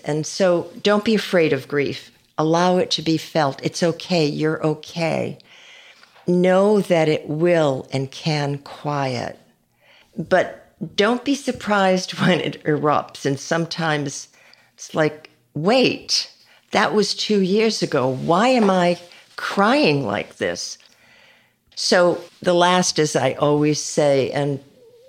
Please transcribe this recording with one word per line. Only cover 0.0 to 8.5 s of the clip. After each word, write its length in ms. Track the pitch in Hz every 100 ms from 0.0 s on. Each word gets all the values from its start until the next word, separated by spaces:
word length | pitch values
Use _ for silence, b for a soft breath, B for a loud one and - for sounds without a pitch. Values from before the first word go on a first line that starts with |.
| -
And 200 | 147 147
so 400 | - 190 175 - -
don't 200 | 202 208
be 120 | 208 214
afraid 360 | - 190 160
of 160 | 139 -
grief. 440 | 143 143 - - _ _ -
Allow 400 | 156 165 180 180
it 140 | -
to 100 | -
be 160 | 156 160
felt. 420 | - 165 143 131
It's 180 | - -
okay. 440 | 180 120 - 180 147
You're 380 | 147 156 156 156
okay. 760 | 151 - - 165 139 120 139 B B B B B B B B -
Know 540 | 180 180 185 196 214
that 280 | - 170 156
it 180 | 156 -
will 600 | 151 175 170 147 131 -
and 200 | 135 135
can 480 | - 165 151 143